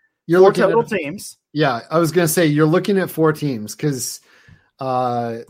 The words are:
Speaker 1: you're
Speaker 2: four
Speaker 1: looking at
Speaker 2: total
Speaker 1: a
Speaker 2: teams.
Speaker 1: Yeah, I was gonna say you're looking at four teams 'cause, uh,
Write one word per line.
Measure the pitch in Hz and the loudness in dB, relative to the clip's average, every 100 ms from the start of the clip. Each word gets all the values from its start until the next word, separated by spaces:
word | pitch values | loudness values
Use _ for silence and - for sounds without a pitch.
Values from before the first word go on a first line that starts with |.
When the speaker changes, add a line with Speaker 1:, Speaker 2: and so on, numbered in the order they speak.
| _ _ - | _ _ 0
Speaker 1:
you're | 175 | 6
Speaker 2:
four | 196 | 6
Speaker 1:
looking | 190 | 6
at | 202 | 2
Speaker 2:
total | 156 | 2
Speaker 1:
a | 151 196 | 0 -4
Speaker 2:
teams. | 143 208 - - _ | -6 -10 -16 -20 _
Speaker 1:
Yeah, | 147 147 117 - | -2 0 -2 -2
I | 160 | 0
was | 165 | 2
gonna | 175 165 | 2 0
say | 180 160 | 2 2
you're | 147 156 | 4 2
looking | 156 - 190 | 2 2 -2
at | 170 | -2
four | - 160 | 0 0
teams | 156 147 113 107 - | 0 -4 -6 -10 -6
'cause, | 151 127 - - _ _ _ _ _ - | -4 -4 -8 -12 _ _ _ _ _ -10
uh, | 131 127 123 120 117 117 | -4 -2 -2 -4 -6 -8